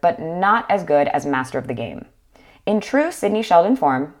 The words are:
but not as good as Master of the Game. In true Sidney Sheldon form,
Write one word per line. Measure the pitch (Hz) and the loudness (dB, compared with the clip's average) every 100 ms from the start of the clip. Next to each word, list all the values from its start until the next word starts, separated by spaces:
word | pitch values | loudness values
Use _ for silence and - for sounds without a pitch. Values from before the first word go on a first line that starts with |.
but | - - | -2 -2
not | 160 175 196 226 - | -6 0 2 2 2
as | 196 | -2
good | 165 147 143 | 2 2 2
as | - 143 | 0 -2
Master | 135 131 - | -4 -2 -6
of | 123 | -6
the | |
Game. | 117 113 - - _ _ _ - _ - | -8 -8 -10 -18 _ _ _ -20 _ -2
In | 214 | -2
true | - 277 320 | 0 0 0
Sidney | - 202 214 | -2 -2 -2
Sheldon | 220 170 190 262 | 4 4 4 2
form, | 147 131 147 - | 0 0 -4 -8